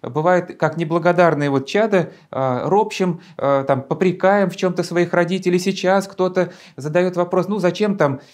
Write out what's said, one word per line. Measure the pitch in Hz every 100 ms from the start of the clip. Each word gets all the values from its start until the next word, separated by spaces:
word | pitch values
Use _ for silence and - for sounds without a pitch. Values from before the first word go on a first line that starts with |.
бывает, | 120 139 165 180 175 -
как | 160 156
неблагодарные | 160 165 170 170 170 147 143
вот | 139 135
чада, | 202
э, | 220 196 160 - _ - 131 123
ропщим, | 151 196 208 - 185 175 - -
э, | 139 139 139
там, | 135
попрекаем | - 156 185 180 190 202 190
в | -
чём-то | 185 170
своих | 165 175 170
родителей. | 175 170 190 180 175
Сейчас | 185 190 185 196 190
кто-то | - 185 185 180 - - -
задаёт | 143 165 180 175
вопрос: | 175 185 180
«Ну, | 208
зачем | 180 180 208 202
там | 147 131 -